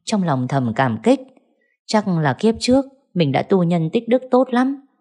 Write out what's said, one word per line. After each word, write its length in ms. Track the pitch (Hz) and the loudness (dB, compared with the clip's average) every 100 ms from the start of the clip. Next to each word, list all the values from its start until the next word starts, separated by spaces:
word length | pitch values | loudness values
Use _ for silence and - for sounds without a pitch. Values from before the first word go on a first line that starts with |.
trong 180 | - 208 | -4 -2
lòng 260 | 175 131 127 | 0 -2 -2
thầm 240 | 139 120 113 | -2 -2 0
cảm 220 | 131 110 | -2 0
kích. 180 | 226 269 - _ _ _ _ _ - | 0 0 -4 _ _ _ _ _ -4
Chắc 220 | 214 196 | -2 0
là 240 | 165 151 | 0 0
kiếp 220 | 120 220 226 | 0 0 0
trước 240 | - 262 269 - _ | 2 2 0 -10 _
mình 180 | 180 147 | -2 0
đã 100 | 135 | 0
tu 200 | - 196 | 2 2
nhân 280 | 170 175 160 | 2 0 0
tích 180 | 233 233 | -2 0
đức 140 | 254 254 | -2 2
tốt 180 | 247 254 | 0 2
lắm, 360 | 240 262 277 - _ | 0 -2 -4 -12 _